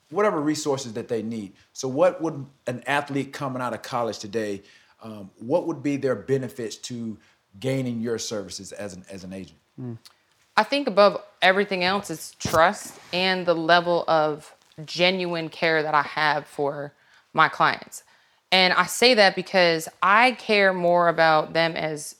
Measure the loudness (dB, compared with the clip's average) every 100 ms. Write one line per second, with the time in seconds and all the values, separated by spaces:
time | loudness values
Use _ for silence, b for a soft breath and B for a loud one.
0 | _ -2 0 0 -2 -2 -2 -4 -6 -10
1 | -6 -6 -6 -8 -10 b b -10 -6 0
2 | 2 0 -4 -8 -12 _ -8 -6 -2 -2
3 | -2 -4 -6 -6 -8 -6 -6 -6 -6 -4
4 | -4 -4 -8 -6 -6 -6 b b b _
5 | -18 -16 -18 -14 -2 -2 -2 -4 -4 -2
6 | -2 -2 -2 -2 -2 -8 -10 -10 -12 -10
7 | -10 -10 b b _ -8 -4 -2 -2 -4
8 | -4 -4 -4 -8 -8 -12 -14 -12 -12 -12
9 | -16 -16 -14 -12 -14 _ _ -14 -12 -12
10 | -16 _ _ _ _ -2 0 -2 0 4
11 | 4 4 -6 _ 2 4 2 0 0 -2
12 | -4 -10 -12 -10 -2 4 4 2 -8 -18
13 | -8 -2 0 0 0 0 4 4 4 0
14 | 2 2 2 -2 -10 -20 _ -18 -10 0
15 | 0 2 -2 -4 -6 -2 0 0 2 0
16 | 0 0 0 0 -4 -6 -4 -4 -10 b
17 | b b b 2 2 4 0 0 -8 -20
18 | b b b b _ 4 4 4 0 2
19 | 4 6 6 4 0 4 4 2 -2 -2
20 | 2 4 4 2 0 2 4 2 2 4
21 | 4 4 4 4 2 0 0 -2 -6 -6
22 | -10 -16